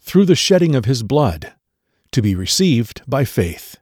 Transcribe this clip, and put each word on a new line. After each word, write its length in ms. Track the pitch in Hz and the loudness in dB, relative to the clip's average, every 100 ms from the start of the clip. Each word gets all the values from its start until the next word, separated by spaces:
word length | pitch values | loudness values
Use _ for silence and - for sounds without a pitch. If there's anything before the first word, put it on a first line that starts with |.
through 240 | - 180 | 0 2
the 100 | 190 | 4
shedding 400 | 175 - 185 170 | 2 4 2 4
of 100 | 139 | 0
his 200 | 113 131 | 0 -2
blood, 480 | 107 143 139 82 - _ _ _ _ _ _ | 0 0 0 -2 -12 _ _ _ _ _ _
to 100 | - | -2
be 140 | 104 | 0
received 680 | 92 92 - 190 120 113 - - | -2 -2 0 2 2 -2 -8 -6
by 180 | 135 | -4
faith. 520 | 139 - 87 80 - - | -2 -2 -4 -4 -18 -20